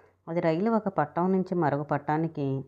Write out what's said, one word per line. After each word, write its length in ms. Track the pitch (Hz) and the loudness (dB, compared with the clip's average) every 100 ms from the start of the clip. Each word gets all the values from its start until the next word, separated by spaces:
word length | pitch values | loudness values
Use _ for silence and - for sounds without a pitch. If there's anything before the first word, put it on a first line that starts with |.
| - _ - | -20 _ -6
అది 120 | 170 | 0
రైలు 320 | 170 160 214 | 0 2 2
ఒక 160 | 226 208 | 0 0
పట్టం 440 | 190 147 - 180 | 0 0 0 2
నుంచి 240 | 190 180 180 | 2 0 0
మరొక 260 | 156 143 | 0 0
పట్టానికి 840 | 151 143 143 151 165 160 139 135 | -2 -4 -2 -2 -2 -2 -4 -4